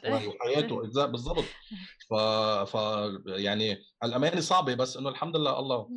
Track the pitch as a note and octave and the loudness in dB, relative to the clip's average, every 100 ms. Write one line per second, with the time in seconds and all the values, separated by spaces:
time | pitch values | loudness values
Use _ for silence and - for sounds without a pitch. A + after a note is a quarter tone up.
0 | - C#4 - - - C#3 A3+ G#2+ A2 C3 | -2 -2 -2 -4 0 2 0 -2 -2 0
1 | C#3+ A#2+ C3 D#3+ - - - G3+ F#3 - | 0 0 -2 -2 -2 -8 -14 -14 -14 -16
2 | - A2 A2 A2 G#2+ G2+ G2+ A2+ G#2+ G#2+ | -2 2 4 4 2 2 0 0 0 0
3 | G#2 G2 G2 F#2 G2+ G#2+ G#2+ G2+ - - | -2 -4 -6 -2 0 2 0 -2 -8 -6
4 | A2+ B2 D3+ F3 - F3+ C#3 A#2+ B2+ B2+ | -2 2 2 2 4 4 4 0 0 -2
5 | C3+ B2+ D#3+ D#3+ C#3+ C3 C3+ A#2+ A2+ | -4 -4 -2 0 0 0 0 -2 -2